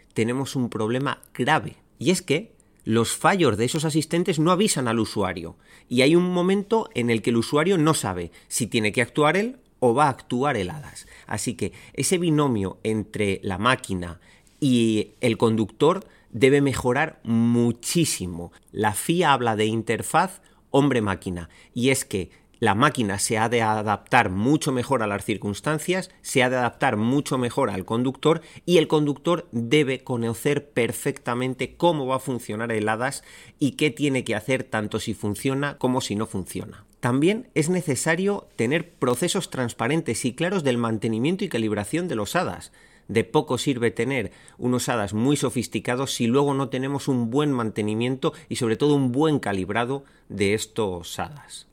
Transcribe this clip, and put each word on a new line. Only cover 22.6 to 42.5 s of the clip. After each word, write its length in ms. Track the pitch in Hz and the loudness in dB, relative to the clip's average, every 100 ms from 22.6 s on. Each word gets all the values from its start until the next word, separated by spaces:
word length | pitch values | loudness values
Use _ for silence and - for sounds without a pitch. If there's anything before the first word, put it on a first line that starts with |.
| 110 101 | 0 4
máquina 420 | 143 - 104 101 | 2 2 -2 -2
se 220 | - 110 | -2 0
ha 100 | 113 | 0
de 140 | 117 | 2
adaptar 680 | 110 107 107 101 - 127 101 | 2 0 0 -4 0 2 2
mucho 420 | 92 117 151 151 | 0 2 2 0
mejor 300 | 127 123 131 | -2 0 -2
a 60 | 107 | 0
las 180 | 101 - | -4 -4
circunstancias, 840 | 98 101 101 147 156 - 185 180 - | -4 -4 -6 -4 -2 -2 -4 -4 -12
se 220 | - 135 | -4 2
ha 80 | 127 | 2
de 60 | 127 | 2
adaptar 400 | 120 - 139 107 | -2 0 0 2
mucho 420 | 113 143 143 135 | 2 0 0 -2
mejor 320 | 120 139 123 | 0 0 -2
al 140 | 98 92 | -2 -4
conductor, 560 | 117 131 127 151 165 - - - | -2 -2 0 2 2 -2 -10 2
y 100 | 175 | 2
el 100 | 156 | 4
conductor 600 | 156 147 139 165 175 - | 2 2 -2 -2 -2 -2
debe 520 | 117 117 151 131 131 | -6 2 2 2 -2
conocer 640 | - 120 113 113 143 143 - | -4 -4 -2 -2 -2 -2 -2
perfectamente 1080 | - 113 123 143 139 - 120 127 123 127 - | -2 -2 -2 -6 -6 -4 -2 -2 -4 -8 0
cómo 300 | 170 156 127 | 0 2 -2
va 120 | 131 | -4
a 20 | |
funcionar 520 | 139 120 - 104 117 | -4 -6 -6 -6 -4
el 160 | 110 107 | 0 0
hadas 360 | 110 131 - - - - - | 0 -2 -6 -12 -20 -20 -2
y 140 | 131 | -2
qué 180 | - 151 | 0 -2
tiene 340 | - 143 131 | 0 -2 0
que 120 | 113 107 | -2 -4
hacer, 280 | - 131 | -2 -4
tanto 360 | 127 110 104 110 | -2 -4 -4 -4
si 160 | 117 101 | -6 -6
funciona 640 | 107 101 135 135 143 143 | -4 -2 -2 -2 -4 -2
como 220 | 127 127 | -2 0
si 140 | - 104 | -2 -4
no 120 | 110 | -4
funciona. 580 | 98 87 95 101 - - _ | -6 -8 -10 -12 -14 -20 _
También 500 | 123 131 165 226 - - | 0 2 2 0 -2 -2
es 140 | 156 | 0
necesario 800 | 180 151 123 160 165 196 202 - - | 0 0 -2 0 0 0 -2 -6 -4
tener 380 | 117 165 160 | 0 0 -4
procesos 560 | - 127 123 175 190 - | -4 -2 0 0 -2 -4
transparentes 760 | 131 120 - 117 160 160 113 127 | -4 -4 -2 -2 0 -2 -2 -4
y 80 | |
claros 300 | - 170 196 | -2 -2 0
del 140 | 139 120 | 0 0
mantenimiento 680 | 117 110 117 113 139 190 | 0 -2 -2 0 0 -2
y 60 | 185 | -2
calibración 580 | 117 110 101 101 156 180 | -2 -2 -2 -2 -4 -2
de 80 | 117 | -4
los 200 | 101 170 | -2 -2
hadas. 360 | 151 | -2